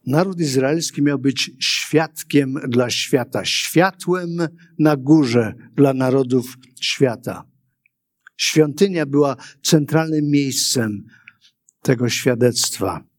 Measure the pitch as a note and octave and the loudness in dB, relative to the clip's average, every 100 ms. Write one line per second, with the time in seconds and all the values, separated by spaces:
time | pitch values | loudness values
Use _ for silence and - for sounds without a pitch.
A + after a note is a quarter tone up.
0 | - D3 F#3+ F3 D#3 C3 C3 D#3+ D#3+ - | 0 0 0 -2 -2 0 0 -2 -4 -2
1 | C#3+ C#3+ C3 B2 - - - - - D3+ | 0 0 -2 -2 -8 -6 -4 -4 0 0
2 | D#3+ - - C#3+ C3+ C3+ C3+ A#2+ A#2+ - | 0 -8 0 0 0 -6 -2 0 0 -4
3 | - C3+ A#2+ A2 F#2 - - D#3+ F#3+ _ | -2 -2 -2 -6 -4 -4 0 2 2 _
4 | - F3+ F3 E3+ D#3+ - _ - D#3 D3 | -4 -4 -4 -6 -6 -8 _ 0 2 2
5 | C3 D#3 C3 A#2+ G#2+ - - - C#3 C3 | 4 4 6 2 0 -6 -12 2 2 2
6 | C3 C3+ B2+ B2+ B2 - _ - - - | 0 0 2 0 -2 -16 _ -10 -8 0
7 | C3+ A2 - F2+ - _ _ _ _ _ | -2 -2 -10 -12 -16 _ _ _ _ _
8 | _ _ _ - - D#3 D3+ C#3+ G3 F3 | _ _ _ -8 -2 2 2 2 0 2
9 | C#3+ C#3 C#3+ A#2+ - _ - D#3 C#3+ D#3 | 0 2 2 0 -12 _ 2 2 4 0
10 | D#3+ D#3 D3 C#3+ C#3 B2 - C3 A2 G#2 | 0 -2 0 0 0 -4 -2 -2 -2 -6
11 | - _ - _ _ _ _ _ - A#2+ | -12 _ -20 _ _ _ _ _ -2 0
12 | B2 - C3 A#2+ B2 - - - F#2+ E2+ | 0 -2 -2 2 2 2 -4 -4 -6 -6
13 | - | -14